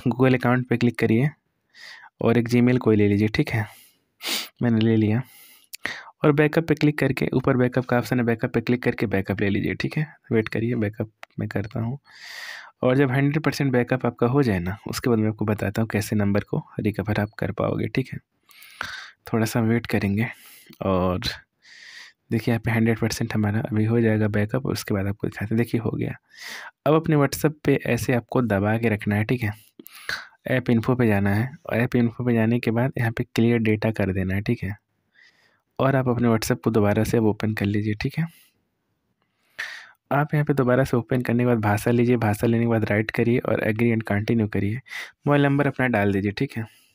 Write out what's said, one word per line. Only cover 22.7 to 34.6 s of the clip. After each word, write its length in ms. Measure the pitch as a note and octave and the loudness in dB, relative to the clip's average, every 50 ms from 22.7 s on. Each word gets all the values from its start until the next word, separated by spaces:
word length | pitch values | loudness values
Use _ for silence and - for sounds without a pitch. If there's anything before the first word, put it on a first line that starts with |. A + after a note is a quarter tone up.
हंड्रेड 280 | A2+ A2+ A2+ A#2 A2+ - | 0 0 2 2 0 0
परसेंट 360 | A2+ A2 - - B2 - - | -2 -2 -2 -4 -4 -4 -2
हमारा 260 | A2 G#2 G#2 G#2 A2+ | -2 0 0 0 -2
अभी 220 | - - A2 G#2+ G#2+ | -2 -2 -2 0 0
हो 160 | A2 A#2 A#2+ | 2 2 2
जाएगा 280 | A#2 A2 A2 G#2+ G#2+ G#2 | 2 2 2 2 0 0
बैकअप, 380 | G#2+ G#2 G#2 G#2 - B2+ C#3 | 0 0 -2 -2 -2 -4 -4
उसके 280 | - - - - - G#2+ | -4 -4 -4 -4 -4 -4
बाद 120 | F#2+ F#2+ | -2 -2
आपको 200 | G2+ G2 - - | -4 -6 -4 -6
दिखाते 280 | - - - G#2 - A2+ | -6 -6 -6 -6 -2 0
हैं। 40 | A2+ | -2
देखिए 220 | A#2 - - A2+ | 0 0 -2 -4
हो 100 | A2+ - | -2 -4
गया। 240 | - - A#2 - A2+ - _ _ - - - - - - - - - _ - | -4 -4 -6 -6 -8 -12 _ _ -20 -18 -16 -16 -14 -16 -16 -18 -12 _ 0
अब 80 | D3 D#3 | 2 2
अपने 220 | D#3 D#3+ E3 D#3 | 2 2 2 2
WhatsApp 380 | C#3+ C#3 C3+ - - - D3+ - - - | 2 2 0 0 0 -2 -2 -2 -2 0
पे 140 | C#3+ C#3 - - | 0 0 0 0
ऐसे 280 | - A#2+ - - - B2+ | -2 -2 -2 0 0 -2
आपको 280 | A#2 - - - C3 | -2 -2 -2 -2 0
दबा 340 | B2 G#2+ G2+ F#2+ G2+ G#2+ A2+ A2+ | 0 2 0 2 2 2 0 0
के 100 | A#2 A2 | 0 0
रखना 280 | G#2 G#2 - G#2 G#2 | 0 -2 -2 0 0
है, 80 | G#2+ G#2+ | 0 0
ठीक 180 | A#2 B2+ B2 | 0 -2 -2
है, 100 | A2 G#2 G#2 - _ _ _ - - - - - - - - - - - _ _ - - | -2 -4 -6 -8 _ _ _ -20 -20 -20 -20 -16 -12 -10 -10 -10 -12 -16 _ _ -6 -4
ऐप 220 | C3 B2+ B2 B2 | -2 -2 0 0
इन्फो 240 | A#2+ A2+ - C3+ B2 | 0 2 2 0 2
पे 120 | B2+ A#2+ | 2 4
जाना 280 | G#2+ G2+ G2 G2+ G2+ G2+ | 2 2 2 2 2 0
है 160 | G#2+ B2 C3 - - - | 0 -2 -4 -6 -12 -8
और 100 | - G#2+ | -4 -2
ऐप 200 | A2 B2 - - | -2 0 0 0
इन्फो 280 | B2 A#2+ A#2 A#2 - B2 | 0 0 0 -2 -2 -2
पे 100 | B2 A#2 | 0 2
जाने 240 | A2+ A2 A2+ A#2+ A#2+ | 2 2 2 0 0
के 100 | - A#2 | 0 0
बाद 220 | A2 A#2 B2+ C#3 - - | 0 0 0 -2 -2 -2
यहाँ 140 | A#2 A2+ | -4 -2
पे 120 | - - A#2+ | -2 -4 -8
क्लियर 320 | - - A#2 A2+ A#2 A#2+ A#2 | -4 0 2 4 4 4 2
डेटा 300 | A2 A2 G#2+ G#2+ - A2 | 2 2 0 2 0 -2
कर 200 | A2 - G2 F#2+ | 0 0 -2 -2
देना 220 | F#2 G2 F#2 F#2 F#2 | 0 -2 -2 -2 -2
है, 80 | G2+ | -2
ठीक 200 | G#2 A#2+ A#2+ - | -2 -2 -4 -4